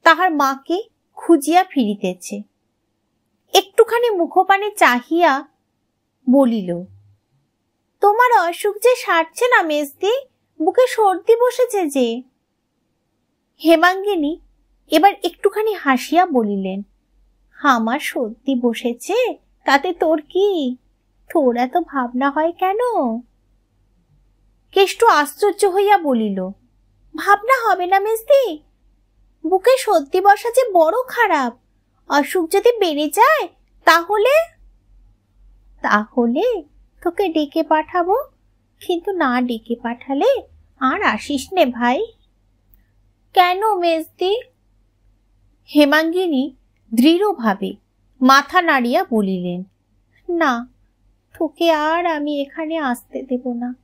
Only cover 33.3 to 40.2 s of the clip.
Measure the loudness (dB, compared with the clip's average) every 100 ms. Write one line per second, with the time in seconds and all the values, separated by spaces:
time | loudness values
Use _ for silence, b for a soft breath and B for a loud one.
33.3 | 4 -2 _ _ _ 2 2 2 0 2
34.3 | 2 0 _ -20 _ _ _ _ _ _
35.3 | _ _ _ _ _ -2 0 0 -2 0
36.3 | 0 -2 -2 -8 _ _ _ -6 -2 -2
37.3 | -2 -2 -4 0 -2 0 -4 0 -2 -4
38.3 | _ _ _ _ _ -6 -6 -4 -4 -2
39.3 | -2 -4 -6 -8 -8 -8 -12 -6 -2